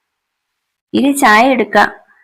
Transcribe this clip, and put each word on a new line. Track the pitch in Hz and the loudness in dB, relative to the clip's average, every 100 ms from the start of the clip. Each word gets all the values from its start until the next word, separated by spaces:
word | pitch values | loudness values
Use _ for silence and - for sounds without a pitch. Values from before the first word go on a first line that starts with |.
| _ _ _ _ _ _ _ _ _ | _ _ _ _ _ _ _ _ _
"ഇനി | 208 269 | -4 -2
ചായ | 277 254 214 262 | 0 0 2 2
എടുക്കാം." | 240 208 208 208 - _ _ | 0 -2 -2 -2 -4 _ _